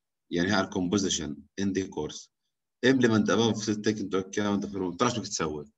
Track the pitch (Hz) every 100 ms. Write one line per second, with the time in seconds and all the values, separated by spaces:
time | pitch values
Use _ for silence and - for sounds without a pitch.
0 | _ _ _ 85 92 104 95 98 90 101
1 | 95 - 73 71 - - 101 92 95 78
2 | 76 - - _ _ _ _ _ 123 135
3 | 120 110 107 98 117 101 - 104 110 107
4 | 98 95 95 - 104 101 101 98 92 87
5 | 123 117 92 - 80 76 73